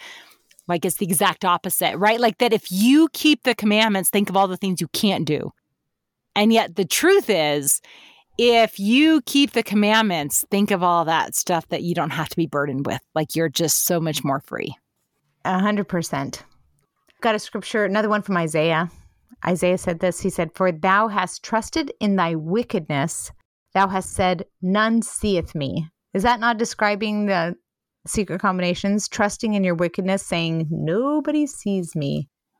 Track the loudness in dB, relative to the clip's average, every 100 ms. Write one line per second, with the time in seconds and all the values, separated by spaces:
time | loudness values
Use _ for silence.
0 | -12 -20 -20 _ _ _ -4 -2 -2 -4
1 | -2 0 0 0 0 0 -2 -2 -2 0
2 | 2 2 2 2 0 0 -2 0 6 6
3 | 6 2 2 2 2 0 2 4 4 2
4 | 0 0 0 2 0 0 -4 -2 -4 0
5 | 0 0 -2 -2 -4 -12 _ _ _ _
6 | _ _ _ 0 4 4 2 0 -2 2
7 | 4 4 4 2 2 2 0 -2 _ -20
8 | -20 _ _ 2 4 6 4 0 2 4
9 | 6 4 2 2 2 0 0 2 4 4
10 | 2 0 -2 -4 -2 0 2 2 2 2
11 | 2 0 0 -4 -2 -2 -2 -6 -4 -2
12 | -2 -4 -6 -4 -4 -2 -2 -4 -4 -6
13 | _ -4 -2 -2 -2 0 0 0 0 0
14 | -2 -4 -2 -4 -4 -10 -10 -12 _ _
15 | _ _ _ _ -4 0 0 0 -2 -4
16 | -4 -6 -6 -10 -18 _ _ _ _ _
17 | _ _ -2 -2 -4 -10 -6 -2 0 0
18 | 0 -2 0 -2 0 0 2 0 -2 -8
19 | -20 _ _ -8 -2 0 2 0 -2 -2
20 | -2 -2 -4 -4 -6 0 -2 0 2 2
21 | 2 -2 -4 -6 -4 -4 -2 -6 -6 -4
22 | 0 0 0 -2 -2 -2 -2 -4 -4 -2
23 | -2 -6 -12 -18 _ _ _ 0 0 0
24 | -6 -2 0 0 -6 -6 0 2 2 2
25 | 0 -4 -2 -2 -2 -6 -6 -4 -8 _
26 | _ -2 0 2 0 0 -4 0 -2 0
27 | -2 -2 0 0 -2 -6 _ _ _ _
28 | -8 -4 -4 -2 -2 0 0 0 0 -2
29 | -2 -2 -2 -2 -2 0 0 0 -2 -2
30 | -2 -2 -2 -4 -2 -2 -2 -4 -2 0
31 | 0 0 0 -2 -2 -4 -4 -4 -4 -4
32 | -4 -4 -6 _ _ _